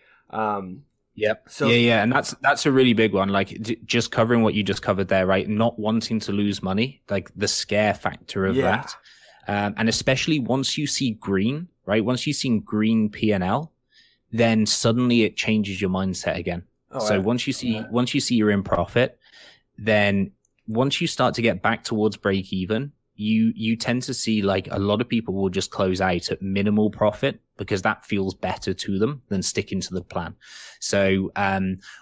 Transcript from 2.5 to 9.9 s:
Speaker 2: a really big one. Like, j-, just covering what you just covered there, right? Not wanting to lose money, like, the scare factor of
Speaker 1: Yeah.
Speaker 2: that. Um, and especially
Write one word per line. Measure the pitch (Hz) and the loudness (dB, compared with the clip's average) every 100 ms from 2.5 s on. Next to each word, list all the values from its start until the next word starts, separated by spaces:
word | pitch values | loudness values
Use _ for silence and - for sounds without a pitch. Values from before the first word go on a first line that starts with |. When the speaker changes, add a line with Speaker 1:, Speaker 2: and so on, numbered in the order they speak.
| 139 151 | 2 4
Speaker 2:
a | |
really | 131 127 | 6 6
big | 110 110 | 6 4
one. | 95 98 | 2 2
Like, | 98 98 - | 0 -2 -4
j-, | 110 117 | -8 -8
just | 110 120 - | -2 -2 0
covering | - 113 120 | 2 4 4
what | 110 | 4
you | 107 | 2
just | 95 95 | 0 -2
covered | - 98 92 | -2 -2 0
there, | 95 92 | 2 4
right? | 95 - | 2 0
Not | 107 113 - | 0 0 0
wanting | 104 113 - 113 | 0 0 0 -2
to | - | -2
lose | 101 104 98 | 0 0 -2
money, | 92 98 131 - - | -2 0 -2 -4 -6
like, | 98 - 87 | -4 -4 -4
the | 101 | -2
scare | - - 104 107 | -2 0 2 2
factor | - - - - 101 95 | 0 -4 -6 -6 -2 0
of | 127 | 2
Speaker 1:
Yeah. | |
Speaker 2:
that. | - 110 - - - - - - - | 2 0 -4 -14 -20 -20 -20 -16 -6
Um, | 101 104 - | -2 -2 0
and | |
especially | 113 | 0